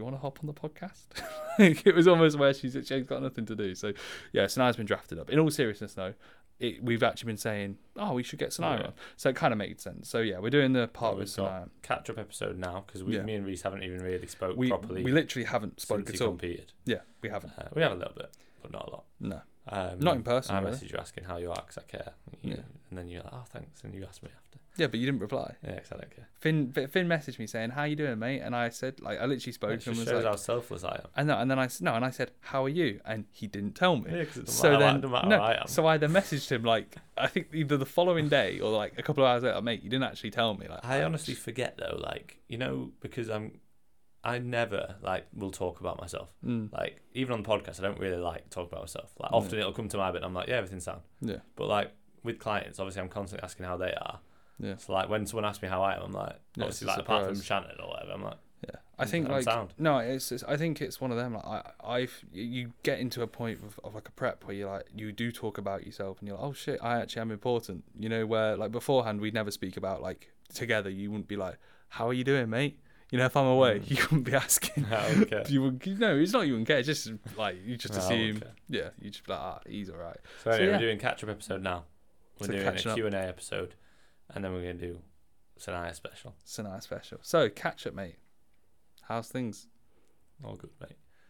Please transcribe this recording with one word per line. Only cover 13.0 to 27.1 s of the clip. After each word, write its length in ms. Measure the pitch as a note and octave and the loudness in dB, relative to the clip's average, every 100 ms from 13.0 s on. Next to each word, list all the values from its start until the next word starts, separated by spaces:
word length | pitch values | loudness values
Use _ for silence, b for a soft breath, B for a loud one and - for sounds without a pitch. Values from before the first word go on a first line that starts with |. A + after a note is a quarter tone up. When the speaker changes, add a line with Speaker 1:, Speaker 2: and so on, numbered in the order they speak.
Speaker 2:
we, 140 | F#2+ G#2+ | -2 -2
Speaker 1:
Yeah. 60 | |
Speaker 2:
me 120 | G#2 | -2
and 100 | G#2+ | -4
Reese 180 | G2 F2+ | -4 -4
haven't 200 | G2 G2 | -6 -6
even 160 | F#2 F2+ | -8 -6
really 300 | F#2 F2+ F2 | -4 -4 -6
spoke 280 | - F#2 A2+ | -6 -4 2
Speaker 1:
We, 120 | B2+ | 2
Speaker 2:
properly. 340 | F#2+ G#2 F#2 | 2 -2 -2
Speaker 1:
we 80 | B2+ | 4
literally 360 | D3 D3 B2+ A2+ | 4 4 -2 -2
haven't 340 | A#2+ G#2 - | -2 -2 -6
Speaker 2:
Since 20 | |
Speaker 1:
spoke 260 | - G#2+ G2 | -2 -2 -2
Speaker 2:
he 60 | |
Speaker 1:
at 60 | F#2+ | 0
all. 60 | A#2 | 0
Speaker 2:
competed. 440 | F2 F2 F2 - - | 0 -4 -6 -10 -8
Speaker 1:
Yeah, 160 | - G#2 - - | -4 -4 -4 -10
we 60 | G#2+ | -8
haven't. 300 | G#2 - - | -6 -8 -12
Speaker 2:
Uh, 100 | - | -6
we 80 | D3+ | 0
have 80 | D#3 | 0
a 40 | F2+ | 0
little 180 | - | -6
bit, 220 | - - - b b | -10 -14 -16 b b
but 80 | - | -12
not 160 | - - | -12 -10
a 40 | |
lot. 120 | - - - | -14 -16 -10
Speaker 1:
No. 220 | G#2 - - - - | -8 -8 -12 -20 -8
Speaker 2:
Um, 280 | G2+ F#2 F#2 | -6 -4 0
Speaker 1:
Not 160 | D#3 C3+ | 2 2
in 60 | |
person, 320 | A2 B2 C3+ | 2 0 2
Speaker 2:
I 60 | G2 | 0
Speaker 1:
really. 120 | G2 C3+ | 0 -4
Speaker 2:
messaged 160 | - | -6
you 60 | - | -8
asking 260 | - - | -8 -10
how 120 | F2+ F2 | -8 -6
you 140 | F2 | -4
are 100 | E2+ | -6
'cause 160 | - - | -8 -14
I 60 | |
care. 320 | - - - - - - | -12 -12 -12 -14 -18 -10
You, 140 | - | -8
Speaker 1:
Yeah. 60 | - - - - | -8 -10 -18 -14
Speaker 2:
and 100 | F#2 | -12
then 80 | F2 | -10
you're 140 | F2 | -10
like, 120 | - | -12
"Oh, 100 | B2+ B2 | -14 -14
thanks," 340 | - - - | -14 -16 -16
and 80 | G#2+ | -14
you 100 | G2 | -12
asked 180 | F#2+ - | -14 -14
me 80 | - | -18
after. 240 | - - - - - | -20 -20 -20 -10 0
Speaker 1:
Yeah, 80 | C#3+ | 0
but 120 | A2+ | 2
you 40 | B2+ | 0
didn't 140 | C3 | 0
reply. 360 | G#2+ C3 - - | -2 -4 -6 -8
Speaker 2:
Yeah, 160 | - F#2+ | -10 -8
'cause 120 | - | -10
I 40 | - | -12
don't 140 | - | -14
care. 180 | - - - | -18 -20 -2
Speaker 1:
Finn, 360 | D#3+ D#3+ C3 | 2 2 2
Fi-, 140 | C3+ C3+ | 0 0
Finn 200 | F#3 | 2
messaged 320 | F3 | 2